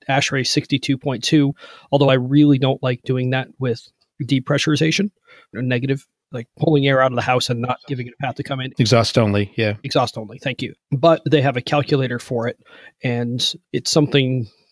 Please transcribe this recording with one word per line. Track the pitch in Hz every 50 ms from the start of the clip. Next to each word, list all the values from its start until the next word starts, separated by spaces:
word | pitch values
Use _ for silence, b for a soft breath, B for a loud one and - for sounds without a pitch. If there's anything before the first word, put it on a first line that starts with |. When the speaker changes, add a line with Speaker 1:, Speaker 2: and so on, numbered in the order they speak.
| _
Speaker 1:
ash | - 135 139 143 -
ray | - 135 127
sixty-two | - - 151 147 - 143 139 - - 139 131
point | - 143 123 107 -
two, | - - 156 143 139 143 B B B B B B B
although | - 139 143 139
I | 131
really | 131 123 127 139 147 147 147 143 131
don't | 139 131 135 - -
like | 127 127 120 -
doing | - 131 127 127 127
that | 131 131 131 - - -
with | 131 127 113 - - _ _ _ _ _ _ - 139
depressurization | 120 143 135 127 - 147 143 - - 151 139 156 160 160 - 196 208 - _ b b b b b b -
or | 101 127
negative, | 127 127 120 120 131 135 139 - _ _ _ _ _
like, | - 123 123 - _
pulling | - 151 160 156 143 139
air | 139 135 131 131
out | 131
of | 127
the | 120 113
house | - 127 127 - -
and | 127 117
not | 120 123 123 - _ -
giving | 143 123 123
it | 120 120 _
a | 139
path | 131 120
to | - 147
come | - 143 131
in. | 131 131 - -
Speaker 2:
Exhaust | 123 104 127 117 113 - - 127
only, | 113 107 101 101 104 98 -
yeah. | - 110 107 104 104 -
Speaker 1:
Exhaust | 135 - 147 127 117 -
only, | 120 110 104 131 139
thank | - 139 123 - 139
you. | - - - _ _ -
But | 131 120 165 165 - - -
they | 139 151 131
have | 139 127
a | 123 123
calculator | - - 147 139 - 151 139 131 123 123 120
for | - - 131 117 113
it, | 117 - - B B B B B B B _ -
and | 131 120 120 120 120 120 123 - - - - - _ -
it's | 143 - -
something | - 165 151 143 - 143 135 127 131 131 117 101 - _ _ _